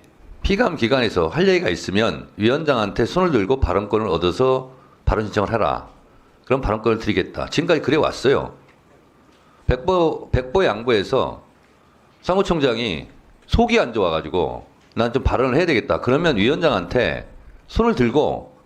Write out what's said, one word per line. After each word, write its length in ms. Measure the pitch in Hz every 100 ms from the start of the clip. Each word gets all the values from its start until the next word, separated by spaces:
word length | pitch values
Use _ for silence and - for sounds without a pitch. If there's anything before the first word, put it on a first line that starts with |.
| - _ - -
피감 340 | - 196 240 160
기관에서 520 | 113 131 110 90 80
할 200 | 123 190
얘기가 220 | 180 139
있으면 600 | 85 - 98 110 73 - -
위원장한테 680 | 110 147 156 123 101 92 113
손을 260 | 180 180
들고 280 | 127 95 135
발언권을 480 | - 92 104 107 107
얻어서 640 | 82 87 82 131 131 135 - - _ -
발언 200 | 101 104
신청을 260 | 104 98
해라. 340 | 110 82 60 - - _ - _ _ -
그럼 160 | 135
발언권을 380 | 107 110 113 110
드리겠다. 480 | 107 92 - - 65
지금까지 320 | - 170 156
그래 160 | - 151
왔어요. 560 | - - 131 110 64 - - _ _ - _ _ _ _ _ _ -
백보, 640 | 165 185 185 160 - -
백보 340 | 127 127 190 160
양보해서 760 | 107 120 107 87 131 73 57 - _ _ _ _ _ _ _
사무총장이 840 | - 190 196 170 139 113 107 76 62 - _ - -
속이 320 | - 233 226
안 140 | 135
좋아가지고 760 | 110 87 80 78 87 69 62 - _ _ 107
"난 160 | 120
좀 100 | 127
발언을 320 | - 110 131 131
해야 80 | 180
되겠다." 360 | 117 - 80
그러면 360 | - 139 170 110
위원장한테 880 | 110 175 160 104 85 127 95 62 - - - - -
손을 280 | - 233 180
들고 600 | 120 139 104 62 - -